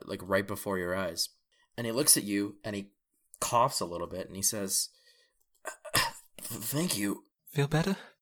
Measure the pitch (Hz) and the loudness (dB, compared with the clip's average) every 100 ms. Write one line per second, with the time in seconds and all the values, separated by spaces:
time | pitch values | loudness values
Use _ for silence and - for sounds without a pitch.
0 | - 95 90 98 101 101 104 95 87 95 | -6 -8 2 2 2 -4 -2 -2 0 -2
1 | 90 82 - _ _ _ _ - 117 117 | -2 -2 -4 _ _ _ _ -6 -2 0
2 | 151 - 101 101 104 104 107 101 98 _ | 4 4 4 2 2 -2 -4 -4 -6 _
3 | _ _ _ - - 120 135 - 87 85 | _ _ _ -4 2 4 4 2 -4 -4
4 | 85 92 - 92 - 110 98 - - _ | -6 -6 -8 0 0 0 0 0 -2 _
5 | _ _ _ _ _ _ - - - - | _ _ _ _ _ _ -12 -12 -2 0
6 | - - - - - 110 110 135 180 101 | 0 -4 -18 -16 -12 -8 -4 -2 0 0
7 | 101 - - _ _ 147 143 156 190 196 | 0 -2 -8 _ _ -2 2 2 2 0
8 | - _ | -4 _